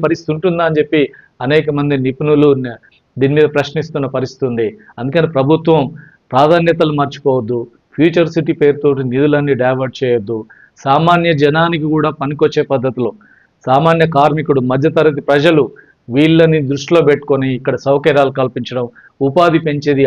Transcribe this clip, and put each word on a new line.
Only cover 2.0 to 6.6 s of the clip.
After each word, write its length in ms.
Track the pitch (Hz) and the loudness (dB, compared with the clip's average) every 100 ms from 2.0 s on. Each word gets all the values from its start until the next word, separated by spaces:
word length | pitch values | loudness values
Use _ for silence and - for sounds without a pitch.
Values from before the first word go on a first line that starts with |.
| 131 131 151 151 147 | -2 -2 0 4 4
న-, 240 | 135 123 110 _ _ _ - | 2 -2 -12 _ _ _ -2
దీని 180 | 135 | 0
మీద 140 | 151 151 | 2 2
ప్రశ్నిస్తున్న 520 | 143 139 156 160 151 135 | 0 -4 -6 -6 -6 -4
పరిస్థితి 380 | 135 131 - 131 | -4 -6 -6 -4
ఉంది. 220 | 117 110 - - - | -2 -4 -6 -20 -10
అందుకని 300 | 131 165 160 | -4 0 0
ప్రభుత్వం 480 | 135 135 160 165 160 123 - - _ - | 0 0 0 2 0 0 -8 -20 _ -4
ప్రాధాన్యతలు 640 | 135 151 170 | 2 4 4